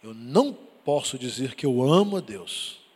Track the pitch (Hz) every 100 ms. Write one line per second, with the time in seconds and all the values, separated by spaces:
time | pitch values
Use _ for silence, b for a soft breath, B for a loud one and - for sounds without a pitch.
0 | 113 113 120 156 277 226 - _ - 143
1 | - 131 123 110 131 - 143 123 131 170
2 | 208 196 156 101 87 - - - _